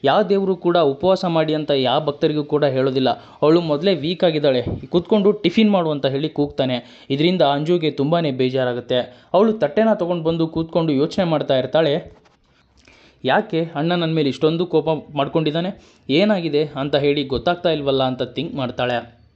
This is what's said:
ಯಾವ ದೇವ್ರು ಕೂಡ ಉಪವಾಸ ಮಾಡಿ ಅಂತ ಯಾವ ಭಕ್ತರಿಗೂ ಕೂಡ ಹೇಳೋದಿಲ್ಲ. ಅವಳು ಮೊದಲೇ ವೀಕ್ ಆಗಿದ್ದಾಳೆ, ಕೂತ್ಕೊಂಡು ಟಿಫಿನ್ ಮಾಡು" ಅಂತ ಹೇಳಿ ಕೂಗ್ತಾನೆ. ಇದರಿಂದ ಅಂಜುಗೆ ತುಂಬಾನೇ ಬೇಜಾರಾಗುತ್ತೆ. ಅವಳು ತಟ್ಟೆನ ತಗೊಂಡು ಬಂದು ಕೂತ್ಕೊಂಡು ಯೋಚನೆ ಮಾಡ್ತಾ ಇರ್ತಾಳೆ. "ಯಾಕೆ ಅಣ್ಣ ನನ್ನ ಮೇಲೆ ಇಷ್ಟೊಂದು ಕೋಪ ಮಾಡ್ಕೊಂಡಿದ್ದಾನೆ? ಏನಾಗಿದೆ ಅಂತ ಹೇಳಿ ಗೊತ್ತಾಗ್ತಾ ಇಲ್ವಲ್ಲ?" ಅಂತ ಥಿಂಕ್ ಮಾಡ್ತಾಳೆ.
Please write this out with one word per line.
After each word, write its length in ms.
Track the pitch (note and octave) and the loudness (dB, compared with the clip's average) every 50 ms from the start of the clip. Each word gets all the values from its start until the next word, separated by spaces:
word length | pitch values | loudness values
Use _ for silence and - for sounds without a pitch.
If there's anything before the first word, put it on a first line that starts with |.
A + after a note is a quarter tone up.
| - | 2
ಯಾವ 180 | C3+ C#3 F#3+ | 4 4 4
ದೇವ್ರು 340 | G#3+ F3 G3 G3 G3 F#3+ F#3+ | 2 2 0 0 0 0 -2
ಕೂಡ 220 | F3+ - F3 F3 | 0 0 0 2
ಉಪವಾಸ 480 | F3 D#3+ C#3+ C#3 C#3 - F#3 F#3+ F3+ - | 4 2 2 0 0 2 2 2 2 0
ಮಾಡಿ 280 | F3+ E3 D#3+ D#3+ D#3 D3+ | -2 0 0 0 0 -2
ಅಂತ 180 | D#3 D3+ C#3+ | -4 -2 0
ಯಾವ 340 | C#3+ C3+ C3 B2 B2 D3+ D#3+ | 0 0 2 2 0 0 0
ಭಕ್ತರಿಗೂ 380 | D3 C#3+ - D#3+ D#3 D3+ D3+ D3 | -2 -4 0 0 0 0 0 -2
ಕೂಡ 220 | D3 D3+ D3 D3+ | 0 0 2 2
ಹೇಳೋದಿಲ್ಲ. 440 | C#3+ C3 C3 C3 C3+ B2+ C3+ C3 B2 - - - - - - | 2 2 2 0 0 0 0 0 0 0 -2 -6 -20 -6 0
ಅವಳು 200 | - D3+ D#3+ F3 | 2 4 4 4
ಮೊದಲೇ 340 | E3+ D#3+ D3 C#3+ E3 G3 F#3+ | 2 0 -2 0 0 0 0
ವೀಕ್ 280 | D3 C3+ E3 F#3 E3+ - | 0 -2 -6 -2 0 0
ಆಗಿದ್ದಾಳೆ, 420 | F3 D#3 D3+ D3 D3 C3 B2 A#2+ - - - - - | 0 0 2 0 2 2 2 -2 -2 -6 -8 -8 -2
ಕೂತ್ಕೊಂಡು 420 | - F3 F3 - A3+ G#3+ F#3+ G3+ | -2 -2 0 2 0 2 4 2
ಟಿಫಿನ್ 400 | G3+ G#3 - B3+ - - A3 G#3 | 0 2 -2 0 2 4 4 4
ಮಾಡು" 200 | G3+ F#3 E3+ D#3+ | 4 2 0 0
ಅಂತ 140 | D3+ C#3+ C3+ | -2 -2 -2
ಹೇಳಿ 240 | C#3 C3 C#3 D3+ D3+ | -2 -2 -2 -4 -4
ಕೂಗ್ತಾನೆ. 800 | - - D3 C#3+ - - C3+ B2+ B2+ A#2+ - - - - - _ | -2 -2 -4 -4 -2 -2 -2 -2 -2 -4 -6 -10 -20 -20 -6 _
ಇದರಿಂದ 320 | C#3 C#3 D3+ F3+ F#3 F3+ | -2 0 2 2 4 4
ಅಂಜುಗೆ 500 | D#3 C#3 C#3+ C#3+ D3+ D#3 F3 F3 D#3 D#3 | 2 2 2 0 0 0 0 0 0 -2
ತುಂಬಾನೇ 400 | - - C#3 C#3+ E3 E3+ E3 D3 | -2 0 0 0 0 0 0 -2
ಬೇಜಾರಾಗುತ್ತೆ. 920 | C3 B2+ B2+ C3 B2+ C3 C3 B2 A#2+ A#2+ A#2 - B2+ B2 A#2+ - - - - _ - | 0 0 -2 0 0 0 -2 0 -2 -4 -4 -2 -2 -2 -2 -4 -10 -20 -14 _ 2
ಅವಳು 200 | F3+ G#3 A3+ G#3+ | 2 2 2 2
ತಟ್ಟೆನ 400 | A3+ - - A#3 G#3+ A3 A3+ G#3+ | 0 -2 -2 0 2 2 2 2
ತಗೊಂಡು 300 | - F3+ E3+ F3+ E3+ D#3+ | 0 0 -4 -4 -2 -2
ಬಂದು 240 | D#3+ E3 E3+ E3 | -2 -2 -2 -2
ಕೂತ್ಕೊಂಡು 460 | D#3+ D#3+ D#3+ E3 E3 - F3 E3 D#3+ D3 | -2 -2 -6 -6 -2 -2 -2 0 0 0
ಯೋಚನೆ 320 | C3 C#3+ D#3+ - - F#3+ | 0 0 -2 -2 -2 -2
ಮಾಡ್ತಾ 320 | E3+ D#3+ D3 - - C#3 | 0 0 -2 0 0 0
ಇರ್ತಾಳೆ. 640 | C3 B2+ A#2+ - D#3 E3 D3 C#3+ E3+ - - - - _ _ _ _ _ _ _ _ _ _ _ _ _ - - _ _ _ _ _ - | 0 0 0 0 0 2 2 0 -2 -4 -10 -20 -20 _ _ _ _ _ _ _ _ _ _ _ _ _ -20 -20 _ _ _ _ _ -2
"ಯಾಕೆ 480 | B2+ C3+ F#3+ G#3+ A3 - D#3+ E3 E3 - | 2 2 2 0 0 -2 -2 -2 -2 -4
ಅಣ್ಣ 160 | D3 D3+ E3+ | -4 -2 -2
ನನ್ನ 220 | F3+ F3 E3+ D#3+ D#3+ | 0 0 -2 0 0
ಮೇಲೆ 160 | D#3+ D3+ C#3 | 0 0 0
ಇಷ್ಟೊಂದು 360 | B2+ - D#3+ D#3 E3 E3 F3+ | 0 0 0 0 0 0 -4
ಕೋಪ 220 | F3 - D#3+ D3 D#3+ D#3+ C#3+ - - D3 | 0 0 0 0 0 -4 -4 -4 -8 -4
ಮಾಡ್ಕೊಂಡಿದ್ದಾನೆ? 680 | D3 C#3 C#3 - E3 D#3+ D3+ D3 E3 E3+ F#3+ G3+ - - _ _ _ _ - | -4 -4 0 0 -2 -2 0 -2 -2 -4 -4 -8 -10 -20 _ _ _ _ 0
ಏನಾಗಿದೆ 560 | C3 D#3 G3 G#3 G#3+ F#3 E3 D#3+ C#3+ D3 D#3 | 2 2 4 2 2 0 -2 -2 0 0 -2
ಅಂತ 300 | D3 C#3+ C3+ C#3 D3 C#3+ | -2 -4 -6 -4 0 0
ಹೇಳಿ 280 | C#3+ C#3 D3 C#3+ D3 C#3 | 2 2 2 0 0 -2
ಗೊತ್ತಾಗ್ತಾ 460 | B2+ C3 A#2 A#2 F3 F3 F3 - F3 | -2 -4 -2 0 -2 -2 0 0 -2
ಇಲ್ವಲ್ಲ?" 340 | D#3+ D#3 C#3+ C#3 C3+ C3+ C3 | -2 0 0 0 0 0 0
ಅಂತ 200 | B2+ B2+ B2 C3 | 0 -2 -4 -6
ಥಿಂಕ್ 320 | A2+ A2+ C3+ C#3 E3+ C3 | -6 -6 -8 -8 -8 -6
ಮಾಡ್ತಾಳೆ. 680 | C#3+ C3 A#2+ - - B2+ B2 B2 A#2 A#2 - - _ _ _ _ | -6 -6 -6 -4 -4 -4 -2 -2 -4 -6 -8 -20 _ _ _ _